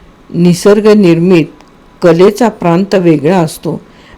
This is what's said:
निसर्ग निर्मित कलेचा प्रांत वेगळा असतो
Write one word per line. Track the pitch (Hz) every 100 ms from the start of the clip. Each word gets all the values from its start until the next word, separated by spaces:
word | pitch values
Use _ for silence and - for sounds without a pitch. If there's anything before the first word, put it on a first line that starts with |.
| - _ -
निसर्ग | 170 175 170 202 208 214
निर्मित | 208 185 165 175 175 147 - _ _ _ _
कलेचा | 180 165 196 202 226
प्रांत | 220 175 170 190
वेगळा | 190 175 151 143 190
असतो | 156 - 165 - - _ -